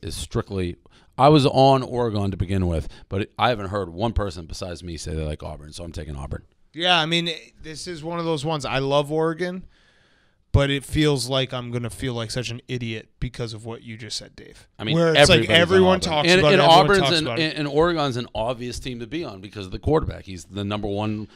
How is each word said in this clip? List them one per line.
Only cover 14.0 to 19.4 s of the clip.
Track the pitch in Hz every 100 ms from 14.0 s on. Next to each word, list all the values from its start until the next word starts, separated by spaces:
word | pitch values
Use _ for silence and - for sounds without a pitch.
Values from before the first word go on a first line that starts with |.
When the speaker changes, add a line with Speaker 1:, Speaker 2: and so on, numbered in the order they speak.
| 110 -
Speaker 2:
said, | 101
Dave. | - - - _ -
Speaker 1:
I |
mean, | 110 160
Speaker 2:
Where | 165
it's | 147 147
like | 165 107
Speaker 1:
everybody's |
on | 165
Speaker 2:
everyone | 170 190 185 185
Speaker 1:
Auburn. |
Speaker 2:
talks | 185 151 165
Speaker 1:
And, | 180
Speaker 2:
about | 151
Speaker 1:
and | -
Speaker 2:
it, |
everyone | 165 170
Speaker 1:
Auburn's | 190 196
Speaker 2:
talks | - 165
Speaker 1:
an, | 151
Speaker 2:
about | 165
it. |
Speaker 1:
and, | 156 151
and | 143
Oregon's | 143 175 165 143 120
an | 117
obvious | 107 113 120 123 113
team | 135 120
to | 113
be | 156
on | 143 95